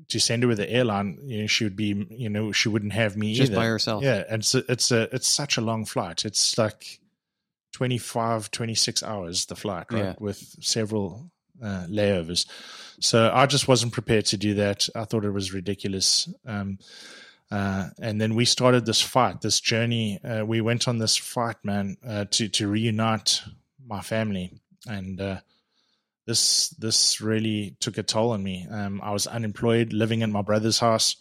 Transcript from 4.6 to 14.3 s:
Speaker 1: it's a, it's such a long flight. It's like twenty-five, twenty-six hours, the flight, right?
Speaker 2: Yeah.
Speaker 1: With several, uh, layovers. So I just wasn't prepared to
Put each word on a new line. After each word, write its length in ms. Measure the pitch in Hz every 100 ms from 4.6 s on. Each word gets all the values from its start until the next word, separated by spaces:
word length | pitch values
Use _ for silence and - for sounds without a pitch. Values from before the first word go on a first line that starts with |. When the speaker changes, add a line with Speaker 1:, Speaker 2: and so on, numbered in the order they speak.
| -
Speaker 1:
it's 200 | 127 -
a, 240 | 120 113 127
it's 120 | -
such 300 | - 117 -
a 40 |
long 240 | 110 113 107
flight. 400 | - 98 82 110
It's 320 | - - -
like 420 | 107 - - - _ _ _ _ _ _ _
twenty-five, 760 | - 127 123 - 120 113 113 104
twenty-six 540 | - 117 110 - 110
hours, 420 | - 104 85 90 -
the 100 | 90
flight, 300 | 104 90 -
right? 120 | 110
Speaker 2:
Yeah. 100 | 98 87
Speaker 1:
With 200 | 104 98 - -
several, 680 | - 120 107 107 98 98 170 _ _ -
uh, 240 | 110 95 87
layovers. 600 | 104 101 98 80 85 - - - - - -
So 300 | - 117 113
I 140 | 120 135
just 220 | 139 -
wasn't 260 | 123 117
prepared 320 | 120 110 113
to 100 | 104